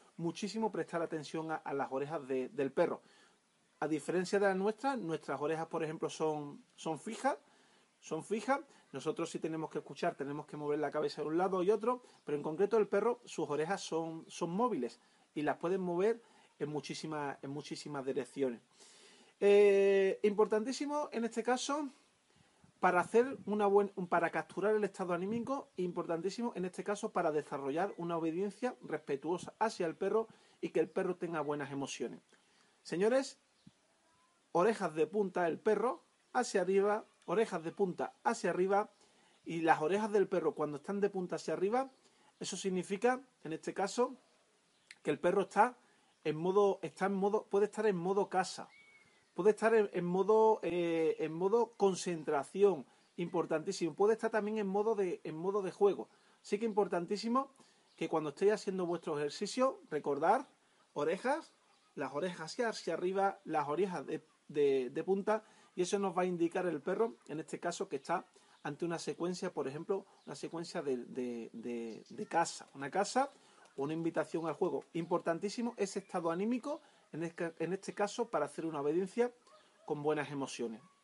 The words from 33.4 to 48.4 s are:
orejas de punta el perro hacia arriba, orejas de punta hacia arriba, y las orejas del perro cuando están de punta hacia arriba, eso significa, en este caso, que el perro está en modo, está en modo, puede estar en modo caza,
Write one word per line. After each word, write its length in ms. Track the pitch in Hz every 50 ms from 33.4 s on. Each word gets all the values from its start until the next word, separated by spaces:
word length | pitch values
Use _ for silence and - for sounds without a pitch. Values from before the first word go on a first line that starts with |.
| _ _ _ _ _ - _ _ _ _ _ _ _ _ _ _ _ _ _ _ _ _ -
orejas 420 | 165 180 226 220 - 190 165 151
de 120 | 160 226 -
punta 380 | 196 214 202 185 - 180 175 165
el 100 | 147 -
perro 460 | - 220 208 202 220 247 339 - _ _ _ _ _ _
hacia 300 | _ 247 240 - - 196
arriba, 420 | 180 180 196 196 196 208 208 220 - _ _ _ _
orejas 400 | - 170 208 226 - 196 170 156
de 80 | 165 -
punta 400 | - 196 180 156 - 135 - - _ -
hacia 280 | 233 233 - - 180
arriba, 380 | 170 175 185 190 202 392 427 - _ _ _ _ _ _ _ _ _ _ _
y 160 | - 165 165
las 220 | 160 160 151 147
orejas 280 | 156 151 190 208 220 208 202
del 160 | 208 190 190
perro 260 | 196 175 160 151 -
cuando 220 | - 151 147 147 135
están 240 | - - 202 202
de 80 | 196 196
punta 260 | 196 190 180 175 170
hacia 200 | 160 - - -
arriba, 360 | 170 180 202 226 254 269 269 - _ _ _ _ _ _ _ _ _
eso 160 | 180 - 202
significa, 640 | 180 - 196 185 185 170 - 202 190 - 240 254 254 269 _ _ _ _
en 80 | 151
este 220 | 160 156 - 170 160
caso, 420 | - 190 190 - 240 247 285 254 - _ _ _ _ _ _ _ _ _ _ _ _ _ _ - _ _
que 80 | 160
el 80 | 151 143
perro 220 | - 175 190 202
está 360 | 180 - - 196 220 247 247 - _ _ _ _ _ _ _ _ _
en 140 | 160 151 156
modo, 420 | 170 180 185 208 202 196 190 -
está 260 | - 151 - - 185 196
en 60 | 202
modo, 320 | 190 190 208 202 214 - _
puede 180 | - 202 214
estar 200 | 208 - 220 214
en 120 | 220 196 175
modo 320 | 170 185 196 202 185 -
caza, 400 | - 185